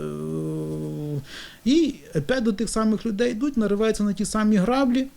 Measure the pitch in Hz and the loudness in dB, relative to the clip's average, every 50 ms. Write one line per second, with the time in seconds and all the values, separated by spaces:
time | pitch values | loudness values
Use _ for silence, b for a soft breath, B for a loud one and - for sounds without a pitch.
0 | 151 151 151 151 156 156 160 160 156 156 156 156 156 156 156 156 156 151 151 151 | -4 -6 -6 -6 -4 -4 -4 -4 -4 -4 -4 -4 -4 -4 -6 -6 -6 -6 -6 -6
1 | 151 151 147 139 B B B B B B B B - 226 277 339 320 262 - - | -6 -4 -6 -6 B B B B B B B B 0 2 4 4 4 2 0 -6
2 | - - - 160 139 - 247 262 220 226 202 196 233 - - 220 220 220 214 - | -12 -4 -4 -2 0 0 0 2 2 0 0 0 -2 -2 0 0 2 2 2 0
3 | - 233 208 196 240 247 247 214 262 302 285 226 214 202 202 202 220 220 214 - | 0 -4 -2 0 0 0 0 -2 -2 -2 0 0 0 2 2 2 2 0 2 0
4 | 208 208 196 - 208 - - 220 214 214 214 196 180 226 247 269 277 247 240 262 | 0 0 0 -2 -2 -2 0 2 4 4 4 4 4 4 2 4 4 4 2 2
5 | 262 269 - | 0 -2 -6